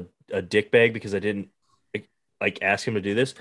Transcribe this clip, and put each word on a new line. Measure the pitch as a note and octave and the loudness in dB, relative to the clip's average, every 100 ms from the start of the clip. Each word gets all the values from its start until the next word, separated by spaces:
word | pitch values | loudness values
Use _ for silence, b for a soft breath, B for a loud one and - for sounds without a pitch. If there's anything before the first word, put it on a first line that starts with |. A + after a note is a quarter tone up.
| E2+ _ _ | 0 _ _
a, | F#2+ | -6
a | |
dickbag | F2 G#2 G#2 A#2+ A#2 | 0 0 4 4 4
because | A2 G#2+ | 2 -4
I | G2 | -4
didn't, | G#2 G2+ F#2+ _ _ _ _ G#2 - _ _ - | -2 -4 -8 _ _ _ _ -12 -12 _ _ -4
like, | G#2 - | -4 -2
ask | G2 G2+ - | 0 0 0
him | A2 | -4
to | |
do | G2 | -2
this. | G#2+ C3+ - | 0 -2 -4